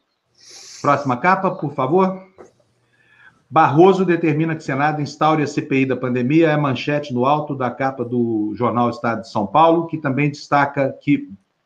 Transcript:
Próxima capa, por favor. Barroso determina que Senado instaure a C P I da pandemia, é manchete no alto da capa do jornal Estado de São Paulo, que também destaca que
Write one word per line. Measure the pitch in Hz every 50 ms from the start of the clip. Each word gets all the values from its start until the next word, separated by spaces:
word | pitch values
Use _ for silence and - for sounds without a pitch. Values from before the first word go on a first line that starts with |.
| _ _ _ _ _ _ _ _ _ - - - - - - -
Próxima | - 143 143 135 - 135 123 123
capa, | - 180 190 190 190 185
por | 180 - 160 143
favor. | - - 127 - 160 185 185 185 190 185 - - _ - - - _ _ _ _ _ _ _ _ _ _ _ _ _ _ - - _ _ _ _
Barroso | 127 156 160 135 131 156 180 196 190 180 190
determina | 175 170 165 175 160 147 151 165 165 156
que | 156 -
Senado | - 135 135 143 151 147 151
instaure | 147 139 - - 151 156 156 151 143
a |
C | - - 147
P | 147 - 139 135
I | 135
da | 131 127
pandemia, | 123 - 127 123 127 120 127 151 160 165 156
é | 151
manchete | 151 147 139 127 120 - 151 147 147 147 - 127
no | 120 123
alto | 135 151 151 147 - 139
da | 123 127 120
capa | 120 - 139 135 135 127 117
do | 113 123 123 120 117 113 107 104 107 104
jornal | 95 123 113 107 120 120 120
Estado | 117 - - 117 113 104
de | - -
São | - 113 101
Paulo, | 101 - 147 165 165 165 170 165
que | - - 151
também | 151 139 131 139 147 147
destaca | 143 - - - 147 143 139 139 - 143 135 131 - -
que | _ 147 143 - - - - - _ _ _ _ _